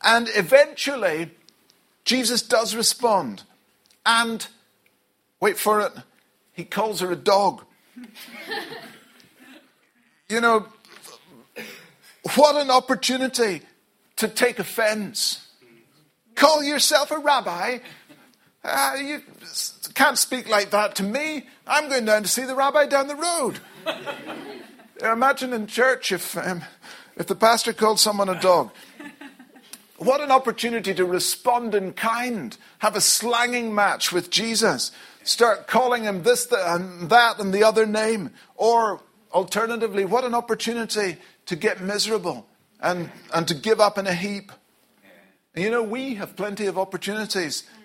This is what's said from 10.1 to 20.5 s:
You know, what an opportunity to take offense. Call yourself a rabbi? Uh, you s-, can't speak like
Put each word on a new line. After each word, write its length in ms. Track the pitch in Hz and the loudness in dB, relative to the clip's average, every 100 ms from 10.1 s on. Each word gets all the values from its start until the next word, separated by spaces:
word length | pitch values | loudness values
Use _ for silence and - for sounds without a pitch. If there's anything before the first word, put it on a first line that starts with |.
| _ - | _ -6
You 140 | 226 | 0
know, 240 | 233 220 - _ _ - - 123 _ 113 _ - - - - _ _ _ 170 247 | 4 2 0 _ _ -20 -20 -20 _ -20 _ -18 -18 -18 -20 _ _ _ -2 6
what 200 | 294 294 | 6 6
an 160 | 269 | 4
opportunity 880 | 254 254 262 - 254 262 247 220 156 - _ _ _ _ - | 4 4 -2 0 -2 -2 0 -2 -2 -10 _ _ _ _ -6
to 120 | 220 | -4
take 300 | - 247 - | 0 0 0
offense. 880 | 175 - 214 214 185 110 - - - _ 120 113 _ _ _ _ _ | -6 -2 0 0 -6 -4 -4 -6 -12 _ _ _ _ _ _ _ _
Call 300 | - 285 302 | 2 4 4
yourself 480 | 285 294 - 294 294 | 0 0 2 2 0
a 80 | 302 | -2
rabbi? 580 | 294 269 190 175 220 247 - - _ - _ _ _ _ | 0 0 0 -6 -6 -6 -10 -20 _ -20 _ _ _ _
Uh, 340 | - 277 277 269 | -4 -2 -2 -2
you 220 | 277 294 - - | -8 -10 -12 -20
s-, 440 | 175 - - - - | -14 -10 -10 -10 -8
can't 240 | - 285 254 | 2 2 2
speak 320 | - 254 | -2 -4
like 220 | 220 | 0